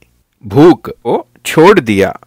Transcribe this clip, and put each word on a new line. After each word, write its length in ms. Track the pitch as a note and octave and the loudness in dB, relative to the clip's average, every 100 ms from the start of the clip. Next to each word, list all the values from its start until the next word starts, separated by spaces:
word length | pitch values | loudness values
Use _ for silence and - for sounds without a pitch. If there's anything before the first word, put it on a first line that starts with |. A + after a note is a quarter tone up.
| _ _ _ _ G#2+ | _ _ _ _ -6
भूख 440 | G#2+ E3 D3+ - | 2 2 2 -4
को 380 | - A#2 G3+ - _ - | -14 -8 -8 -8 _ -8
छोड़ 340 | - E3 G3+ | 0 2 2
दिया। 400 | A#2 G2 F#2+ - | 0 -2 -2 -4